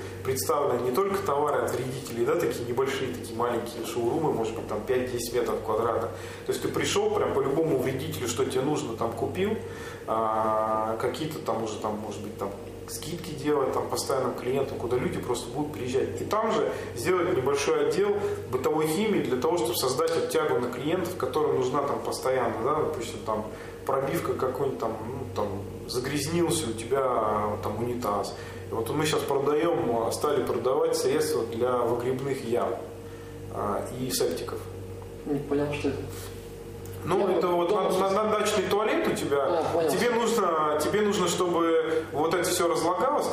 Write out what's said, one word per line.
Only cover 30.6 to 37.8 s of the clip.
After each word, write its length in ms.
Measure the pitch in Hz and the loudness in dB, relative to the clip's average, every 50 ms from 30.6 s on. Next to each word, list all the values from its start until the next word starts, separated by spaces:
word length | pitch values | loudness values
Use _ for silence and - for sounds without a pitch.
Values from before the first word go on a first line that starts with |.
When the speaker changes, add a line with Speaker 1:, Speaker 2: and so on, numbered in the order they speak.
| 117 127 131 151 165 165 - - | 2 2 2 4 4 2 2 2
Speaker 1:
средства 480 | - 127 151 156 - - - 120 117 | 2 2 2 2 2 2 0 0 0
для 320 | - - 113 123 127 123 123 | -2 -2 0 2 2 2 2
выгребных 640 | 120 113 120 113 117 127 131 131 139 139 131 - 113 | 2 2 2 0 0 0 0 0 -2 -2 -2 -2 -2
ям, 320 | 113 117 - - - - - - - - - - - - - - - - - - - - | 0 0 0 0 0 -2 -4 -6 -10 -12 -12 -12 -12 -14 -14 -14 -14 -12 -12 -12 -8 -6
а, 320 | - 107 101 101 - - - 127 127 | -4 -2 -2 -2 -2 -4 -4 -6 -4
и 80 | 131 127 | -4 -2
септиков. 480 | - - 127 - - - - - - - - - - - - - - - - - - - - | 0 0 0 0 0 -2 -4 -6 -6 -8 -8 -10 -10 -10 -12 -12 -12 -12 -12 -12 -12 -10 -4
Speaker 2:
Не 140 | 156 143 131 | -2 -2 -2
понял, 320 | - - 143 143 147 143 147 | 0 0 0 0 0 0 -2
что 160 | - - 139 | -2 -2 -2
это. 80 | 123 - 143 - - - - - - - - - - - - - - - - - - - - | -2 -2 -4 -8 -8 -10 -10 -10 -12 -12 -12 -12 -14 -14 -12 -12 -12 -12 -12 -12 -10 -8 -4
Speaker 1:
Ну, 240 | 151 180 208 208 190 | 0 0 2 2 2
Speaker 2:
Я 80 | 170 170 | 2 2
Speaker 1:
это 100 | - 180 | 2 4
Speaker 2:
вот 240 | 175 175 170 170 | 4 4 4 4
Speaker 1:
вот 180 | - 190 | 2 2